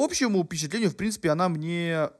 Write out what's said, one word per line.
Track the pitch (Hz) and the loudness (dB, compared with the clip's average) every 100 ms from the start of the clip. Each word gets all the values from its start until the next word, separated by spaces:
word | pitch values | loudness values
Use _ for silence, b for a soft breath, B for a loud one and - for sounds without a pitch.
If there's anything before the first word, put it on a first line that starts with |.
общему | 302 359 247 190 | 4 2 2 2
впечатлению, | 160 160 151 220 202 | 0 -4 -4 0 0
в | - | 0
принципе, | 208 208 170 | -4 0 0
она | 151 180 | 2 2
мне... | 156 160 170 170 160 151 | 0 -2 -2 -2 0 -2